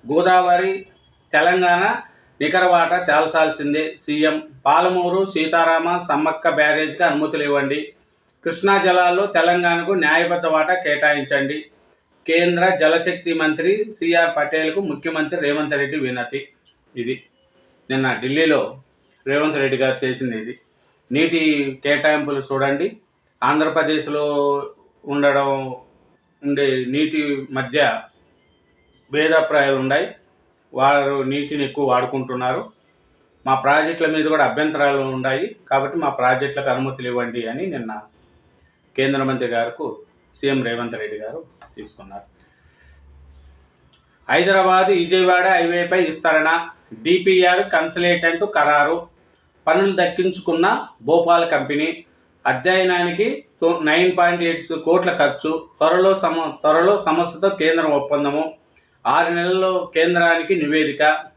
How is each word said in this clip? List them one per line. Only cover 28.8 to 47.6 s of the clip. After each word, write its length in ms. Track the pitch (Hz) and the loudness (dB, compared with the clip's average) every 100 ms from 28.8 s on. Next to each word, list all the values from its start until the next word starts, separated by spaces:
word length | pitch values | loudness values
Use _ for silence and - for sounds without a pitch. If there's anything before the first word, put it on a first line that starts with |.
| _ _ _ | _ _ _
భేదాభిప్రాయాలు 680 | 147 156 160 156 147 139 135 | -2 2 2 2 0 2 0
ఉన్నాయి. 240 | 131 143 190 - _ _ _ _ _ | 0 -2 -2 -10 _ _ _ _ _
వారు 420 | 127 139 143 139 139 | 0 2 2 0 -2
నీటిని 420 | 131 139 143 147 135 | -2 -4 -4 -4 -4
ఎక్కువ 200 | 147 135 | -2 0
వాడుకుంటున్నారు. 680 | 123 127 135 127 127 127 135 - _ _ _ _ _ _ _ 131 | 0 0 -6 -6 -4 -4 -4 -8 _ _ _ _ _ _ _ -2
మా 100 | 135 | 0
ప్రాజెక్టుల 540 | 131 151 156 165 156 156 | 2 2 0 -2 0 0
మీద 100 | 151 | 0
కూడా 200 | 156 165 | 2 0
అభ్యంతరాలు 520 | 120 156 151 143 139 135 131 | 0 -2 2 2 2 -2 -4
ఉన్నాయి 380 | 131 135 208 - - | -2 -2 -4 -10 -2
కాబట్టి 260 | 139 139 170 | -2 -2 -2
మా 120 | 147 | -4
ప్రాజెక్టులకు 600 | - 123 127 139 147 135 | 0 0 0 -2 -4 -2
అనుమతులు 380 | 127 135 127 123 | -2 -4 -6 -6
ఇవ్వండి 360 | 123 117 120 113 | -4 -4 -6 -8
అని 180 | 127 185 | -8 -8
నిన్న 260 | 139 113 107 107 _ _ _ _ _ _ _ _ - | -8 -10 -12 -16 _ _ _ _ _ _ _ _ -2
కేంద్ర 260 | 135 139 | -2 0
మంత్రి 240 | 131 127 120 | -2 -2 -2
గారికి 400 | 117 117 - 143 104 - _ _ _ | -2 -4 -6 -10 -10 -20 _ _ _
సీఎం 260 | 139 135 | -2 -2
రేవంత్ 320 | 117 120 120 113 | -2 -4 -6 -8
రెడ్డి 220 | 107 104 | -10 -10
గారు 400 | 107 156 170 _ - - | -10 -12 -16 _ -20 -20
తీసుకున్నారు. 500 | 104 - 95 98 - _ _ _ _ _ _ - - - - - - _ _ _ _ _ _ _ - | -20 -20 -20 -20 -20 _ _ _ _ _ _ -20 -20 -20 -20 -20 -20 _ _ _ _ _ _ _ -2
హైదరాబాద్ 580 | 143 180 190 190 185 190 190 | 0 4 4 4 4 4 2
విజయవాడ 440 | 170 185 180 180 180 | 2 2 4 4 4
హైవేపై 520 | 180 170 175 175 185 160 | 2 2 0 0 0 0
విస్తరణ, 440 | 156 165 156 156 165 - - _ 110 | 0 0 2 2 0 -4 -16 _ -10
డీపీఆర్ 580 | 117 180 185 185 180 180 | 0 0 4 4 4 2